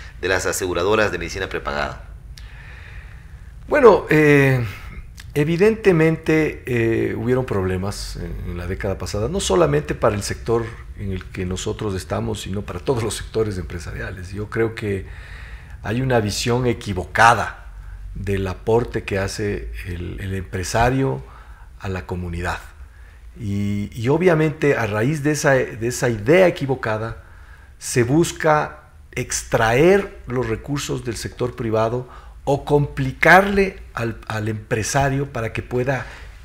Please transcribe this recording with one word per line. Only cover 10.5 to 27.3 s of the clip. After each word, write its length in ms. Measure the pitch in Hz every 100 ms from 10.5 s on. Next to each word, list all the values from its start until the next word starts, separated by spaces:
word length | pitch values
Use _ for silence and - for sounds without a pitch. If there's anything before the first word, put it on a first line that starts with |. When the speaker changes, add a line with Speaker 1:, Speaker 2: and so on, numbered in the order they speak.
| 117 113 - - -
Speaker 2:
en 140 | 101
el 120 | 92
que 220 | - - 90
nosotros 480 | 92 107 104 107
estamos, 480 | 92 - 101 113 104
sino 180 | 95 98
para 200 | 101 -
todos 220 | - 120
los 140 | 113 -
sectores 400 | - 110 107 92
empresariales. 720 | 80 87 80 104 113 95 90
Yo 200 | 101 107
creo 240 | 113 113
que 320 | 107 104 98 - - - - - - - -
hay 200 | - 120
una 180 | 131 120
visión 460 | 107 - 120 120 123
equivocada 1080 | - 107 90 85 101 117 110 87 - - - - - -
del 320 | - 98 98 95
aporte 580 | 87 - 117 120 113
que 140 | - 95
hace 540 | 98 - 104 101 - - 92
el, 340 | 87 87 90
el 140 | 98
empresario 920 | 95 90 95 87 110 123 135 135 135 - - - - - -
a 100 | 98
la 160 | 90
comunidad. 540 | 85 90 87 85 87 - - - - - - - - -
Y, 480 | 104 101 101 101 104
y 160 | - 117
obviamente 640 | 160 180 156 156 139 143 135
a 100 | 110
raíz 360 | 107 127 156
de 80 | 143
esa, 220 | 147 151
de 360 | 131 - 104 113
esa 220 | 120 127
idea 360 | 110 107 180 180
equivocada 800 | 170 135 127 113 107 113 - -